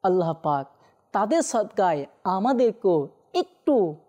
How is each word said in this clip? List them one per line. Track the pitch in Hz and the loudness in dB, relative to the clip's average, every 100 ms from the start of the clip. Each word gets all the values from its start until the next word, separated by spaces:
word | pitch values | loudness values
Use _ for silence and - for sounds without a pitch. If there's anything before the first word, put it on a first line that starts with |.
আল্লাহ | 190 185 165 | 0 0 -2
পাক | 160 156 143 135 _ _ _ _ | -4 -4 -4 -6 _ _ _ _
তাদের | 208 214 330 | -4 0 0
সদকায় | - 233 208 - 185 151 139 _ | 0 -4 -4 0 0 0 -6 _
আমাদেরকেও | - 190 226 247 240 208 196 165 139 _ _ | -4 -2 0 2 0 2 0 2 -2 _ _
একটু | 349 359 _ - 262 175 151 | -6 -6 _ 0 2 0 -4